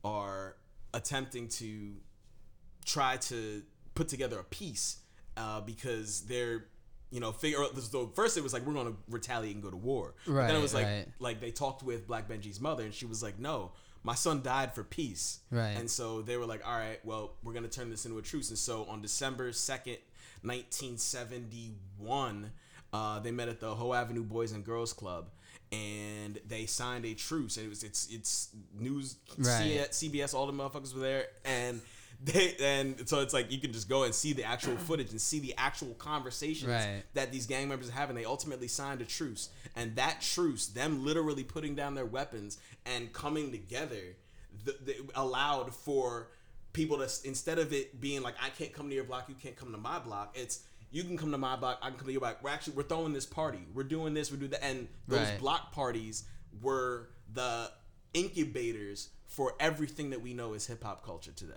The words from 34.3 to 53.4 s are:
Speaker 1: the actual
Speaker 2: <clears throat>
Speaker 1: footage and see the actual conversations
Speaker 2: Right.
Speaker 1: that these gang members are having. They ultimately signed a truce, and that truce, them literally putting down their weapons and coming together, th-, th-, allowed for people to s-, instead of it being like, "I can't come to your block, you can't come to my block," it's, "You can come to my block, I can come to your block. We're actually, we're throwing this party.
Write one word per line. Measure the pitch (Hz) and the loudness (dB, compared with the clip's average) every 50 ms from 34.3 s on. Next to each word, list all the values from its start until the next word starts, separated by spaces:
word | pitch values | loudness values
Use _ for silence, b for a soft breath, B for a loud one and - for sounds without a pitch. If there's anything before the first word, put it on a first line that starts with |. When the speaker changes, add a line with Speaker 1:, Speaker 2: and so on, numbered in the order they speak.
| 143 | 2
Speaker 1:
the | 127 110 | 2 2
actual | 110 120 123 - 143 120 | 2 0 2 2 2 2
Speaker 2:
<clears throat> | 117 175 | 2 2
Speaker 1:
footage | 160 165 151 131 98 | 2 2 2 2 -2
and | 107 110 | 0 0
see | - - 156 151 | 2 2 2 2
the | 139 127 - | 0 -2 2
actual | - 131 139 - - 151 127 117 | 4 4 4 2 0 -4 -6 -6
conversations | - - 147 151 147 127 127 120 - 143 156 156 156 135 123 | -8 -4 -2 -2 0 0 -2 -4 -2 0 0 0 0 2 2
Speaker 2:
Right. | 120 113 110 104 101 101 - - - | 4 4 4 2 0 -4 -6 -2 0
Speaker 1:
that | 143 135 127 | 0 0 0
these | 131 131 120 | 0 -4 -2
gang | 110 135 131 139 | 0 0 0 2
members | 139 135 135 131 120 | 0 0 -2 -2 -4
are | 120 | -2
having. | 135 147 139 123 | 0 0 0 0
They | 117 113 | -2 0
ultimately | 110 135 139 - 151 135 127 123 | 0 0 0 0 -4 -2 -4 -2
signed | 120 - - 139 139 139 127 | -2 -2 -2 0 -2 -2 -4
a | 117 | -2
truce, | - - - 165 135 107 - - B B B B B B | -4 -2 -2 -2 -2 -2 -4 -6 B B B B B B
and | 117 117 117 110 | -4 -2 0 2
that | 123 131 156 - - | 4 4 4 4 2
truce, | - - - 180 180 160 131 104 - | 0 0 4 6 4 4 4 2 0
them | - 101 120 135 160 156 135 131 | -2 0 2 2 4 4 4 4
literally | 143 156 165 160 151 143 135 131 | 4 4 6 4 4 2 0 -2
putting | - - 160 151 147 143 | -4 -4 -4 -2 -2 0
down | 143 143 143 139 | 0 0 0 0
their | 139 127 | -2 -2
weapons | 113 113 131 143 - 120 110 101 104 98 B B B B B - | 0 0 -2 -2 -2 -4 -8 -6 -8 -10 B B B B B -6
and | 123 123 120 120 113 | -4 -2 -2 -2 -4
coming | - - - 147 156 156 147 135 | -6 -4 0 2 2 2 2 0
together, | 120 104 92 90 120 131 156 143 120 104 92 90 90 - b b b b b b - 104 104 | -2 -6 -6 -4 -4 -2 -2 -2 -4 -6 -8 -10 -14 -16 b b b b b b -12 -4 -2
th-, | 131 139 - 131 | -2 -2 -2 -2
th-, | 131 131 113 139 135 127 | -4 -4 -4 -4 -4 0
allowed | 131 135 131 127 127 139 147 147 131 123 123 117 | 2 2 4 4 4 4 6 4 2 2 -2 -6
for | - - 147 143 135 127 123 120 117 113 b b b b b b b - - - | -6 -2 4 4 6 6 4 2 0 -6 b b b b b b b -14 -4 0
people | 160 160 151 147 139 | 2 4 4 4 2
to | 135 | 2
s-, | 131 - - - | 0 -2 -4 -4
instead | 135 135 131 - 165 160 165 | -2 -4 -2 0 2 4 4
of | 160 139 147 | 4 4 4
it | 139 131 - - 120 | 2 0 0 -6 -4
being | 127 139 143 139 | -2 0 0 0
like, | 127 120 117 113 | 0 -2 -2 -2
"I | 127 139 | -2 -2
can't | - - 151 - | -2 -4 -6 -6
come | - 151 143 143 | -4 -6 -4 -2
to | 135 | 0
your | 135 127 | 0 0
block, | 123 127 127 127 | 0 -4 -4 -4
you | - 135 | -6 -12
can't | 131 - 135 120 | -10 -10 -12 -10
come | - - 123 110 | -10 -10 -10 -8
to | |
my | 107 107 123 160 170 | -4 -2 -2 -2 -2
block," | 123 117 104 101 104 104 - | -4 -4 -4 -4 -4 -4 -6
it's, | 131 123 - - B B B B B B B | -8 -4 -4 -4 B B B B B B B
"You | - 156 180 | -4 -4 -2
can | 175 180 | -2 -2
come | 156 156 151 | 0 0 0
to | 147 | 2
my | 135 135 127 131 | 2 2 2 2
block, | 123 131 127 123 - | 2 2 0 0 0
I | - 135 | -4 -6
can | 131 | -6
come | 127 135 | -6 -4
to | 131 131 | 0 0
your | 135 | 2
block. | 127 120 110 - | 2 0 -2 -2
We're | 131 139 | -2 -2
actually, | 147 151 - 156 143 | -2 0 -2 -2 -2
we're | 135 143 | -2 0
throwing | - 165 165 165 160 | 2 2 2 2 2
this | 147 135 127 | 2 0 -2
party. | - - - | -2 0 0